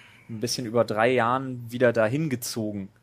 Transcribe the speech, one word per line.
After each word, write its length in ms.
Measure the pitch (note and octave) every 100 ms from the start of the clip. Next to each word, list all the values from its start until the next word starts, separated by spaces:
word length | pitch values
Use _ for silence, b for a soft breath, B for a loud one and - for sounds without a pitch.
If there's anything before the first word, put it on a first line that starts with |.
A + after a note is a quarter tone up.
| B B -
ein 100 | A2
bisschen 260 | A#2+ - A#2
über 180 | A#2
drei 260 | A2+ G#2+ A#2+
Jahren 540 | B2+ A2+ C3 C3+ B2 A#2+
wieder 240 | A#2+ B2
dahin 380 | A2+ A2 C#3 D#3+
gezogen. 580 | B2 - - G#2+ G2+ F#2+ _